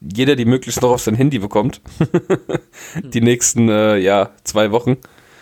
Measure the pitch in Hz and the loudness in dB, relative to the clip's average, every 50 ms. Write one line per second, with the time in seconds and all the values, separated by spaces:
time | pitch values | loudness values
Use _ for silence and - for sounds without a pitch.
0 | - 73 92 110 131 135 147 127 120 113 123 127 - 120 113 - - 123 120 120 | -16 -10 -4 -2 0 2 2 2 2 2 0 0 -2 -6 -4 0 2 2 2 2
1 | - 110 107 113 135 147 143 113 95 104 - 131 123 123 - - _ - - - | 0 -2 0 2 2 0 0 -2 -4 -2 -2 0 0 0 -4 -8 _ -20 -6 -4
2 | - - - 175 - - 185 - - - - - - _ _ - - - - 156 | -4 -2 -2 -2 0 0 -2 -4 -2 -6 -8 -8 -8 _ _ -20 -20 -14 -12 -12
3 | - 135 120 123 113 117 120 117 - - - 120 117 113 107 107 107 107 107 101 | -12 -6 -2 0 2 2 2 2 0 -2 0 2 2 2 2 2 2 2 2 2
4 | 92 95 98 101 95 - - _ _ - - 107 107 107 101 117 - - 123 - | 2 2 2 2 0 -2 -6 _ _ -4 -2 0 0 2 0 0 0 0 -2 -4
5 | - - _ - _ _ - - | -6 -12 _ -20 _ _ -20 -20